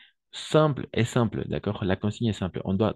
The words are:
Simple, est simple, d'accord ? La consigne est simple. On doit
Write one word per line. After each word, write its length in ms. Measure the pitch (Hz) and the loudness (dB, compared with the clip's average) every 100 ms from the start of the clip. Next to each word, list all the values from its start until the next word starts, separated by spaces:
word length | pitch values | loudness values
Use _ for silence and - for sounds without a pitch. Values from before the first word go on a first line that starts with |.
| - _ _ | -20 _ _
Simple, 560 | - - 156 156 123 - | -16 2 4 4 0 -4
est 120 | - | -2
simple, 420 | 117 127 110 - - | 0 2 0 -2 -4
d'accord ? 360 | 76 101 101 | -4 -4 -2
La 120 | 92 95 | 0 0
consigne 320 | 104 - 113 | 0 -2 -2
est 40 | |
simple. 280 | - 90 - | 0 -4 -4
On 100 | - | -2
doit 200 | 98 107 | 2 2